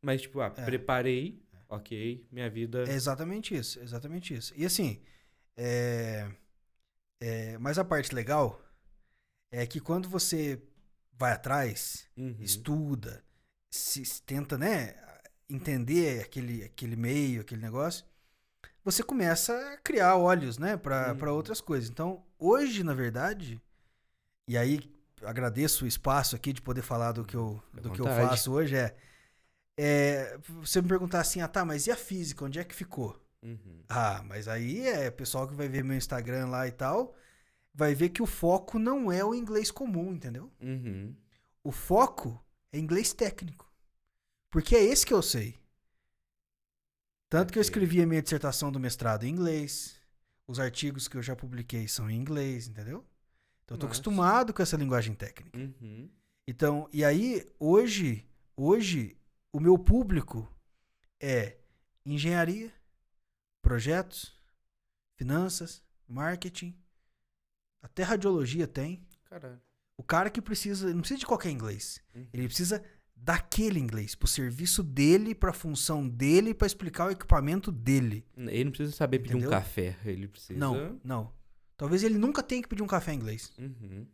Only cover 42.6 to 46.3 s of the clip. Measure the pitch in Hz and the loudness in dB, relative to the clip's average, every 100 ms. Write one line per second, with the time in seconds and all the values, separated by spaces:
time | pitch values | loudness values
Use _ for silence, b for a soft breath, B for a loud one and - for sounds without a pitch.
42.6 | _ 143 156 175 220 - 208 - 175 143 | _ -6 0 2 0 0 -2 -2 -12 -14
43.6 | - _ _ _ _ _ _ _ _ - | -20 _ _ _ _ _ _ _ _ 0
44.6 | - 240 208 277 - 220 120 123 110 - | 6 8 8 6 6 4 4 0 -2 -8
45.6 | _ _ _ _ _ _ _ | _ _ _ _ _ _ _